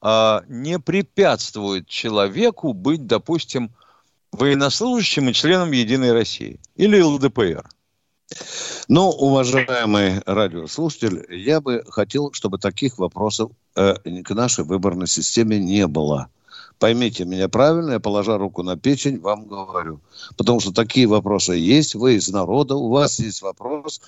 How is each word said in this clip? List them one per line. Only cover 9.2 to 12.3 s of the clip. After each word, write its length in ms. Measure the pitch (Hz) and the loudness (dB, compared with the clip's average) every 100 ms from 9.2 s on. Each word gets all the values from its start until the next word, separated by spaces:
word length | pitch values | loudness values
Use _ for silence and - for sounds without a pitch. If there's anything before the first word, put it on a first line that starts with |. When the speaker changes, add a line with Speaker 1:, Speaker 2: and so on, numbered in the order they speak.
| 139 135 123 131 127 123 113 104 98 95 - | 2 2 2 0 0 0 2 2 2 0 -2
Speaker 2:
радиослушатель, 1000 | 98 98 85 78 - 160 - 113 87 - | 0 0 -2 -8 -6 -6 -2 -4 -4 -8
я 300 | 90 110 156 | -6 0 0
бы 240 | 135 120 - | 0 -4 -4
хотел, 440 | - 104 139 143 | -4 -2 -4 -6